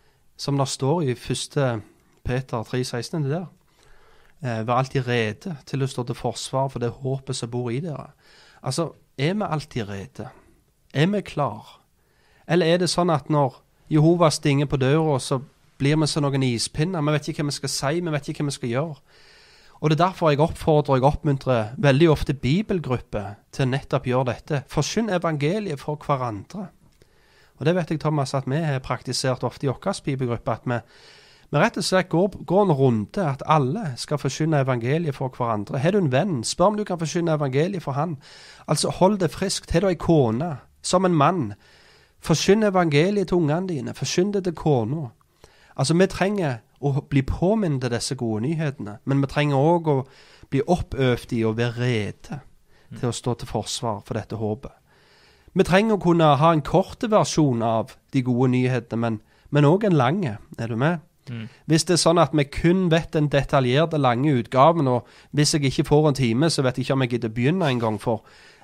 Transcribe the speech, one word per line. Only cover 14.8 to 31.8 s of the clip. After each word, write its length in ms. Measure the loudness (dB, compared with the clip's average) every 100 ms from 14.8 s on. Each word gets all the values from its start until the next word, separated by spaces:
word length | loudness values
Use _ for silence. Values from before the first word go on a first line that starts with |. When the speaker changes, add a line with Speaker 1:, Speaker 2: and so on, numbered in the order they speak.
| 2 2 2 0
Speaker 1:
så 220 | -2 -4 -6 _ _ -2
blir 180 | 0 2
vi 100 | 2
som 160 | 0
noen 180 | 0 0
ispinner? 580 | 0 0 -4 -2 -2 0
Vi 100 | 0
vet 160 | 0 -2
ikke 140 | -4
hva 40 | -4
vi 40 | -4
skal 120 | -6
si, 320 | -4 -2 -2
vi 100 | -2
vet 180 | -4 -6
ikke 140 | -6
hva 60 | -6
vi 60 | -4
skal 120 | -4
gjøre. 240 | -4 -4 -10 _ _ -20 -20 _ _ _ -4
Og 100 | 0
det 100 | 2
er 40 | 2
derfor 220 | 2 2
jeg 80 | 4
oppfordrer 540 | 0 0 2 2 4 4
og 20 |
jeg 80 | 2
oppmuntrer 640 | 2 -2 -2 0 0 -2 0
veldig 300 | 2 6 6
ofte 240 | 4 0
bibelgrupper 1000 | -2 0 0 0 -4 -2 -6 -4 -8 -8 -14 _
til 160 | -4 -2
nettopp 380 | -2 -4 -4 0
gjøre 160 | 0 0
dette. 300 | -4 -4 -6 -4
Forkynn 400 | -4 -2 -2 -2
evangeliet 640 | -2 -2 -2 -2 -2 -4 -8
for 160 | -8 -8
hverandre. 640 | -4 -2 -2 -8 -12 -14 -14 _ _ _ _ _ _ _ _ -4
Og 80 | -2
det 80 | 0
vet 140 | -2
jeg, 100 | -4
Thomas, 340 | -2 -2 -2
at 140 | -4 -2
vi 80 | -2
har 200 | -2 -4
praktisert 640 | -4 -8 -6 -4 -2 -2
ofte 220 | -4 -4 -6
i 40 |
vår 300 | -4 -6 -6
bibelgruppe, 460 | -6 -4 -4 -4 -4
at 140 | -6 -4
vi, 140 | -6 -6 -20 -20 -20 -20 _ -4
vi 80 | 2
rett 180 | 2
og 60 | 0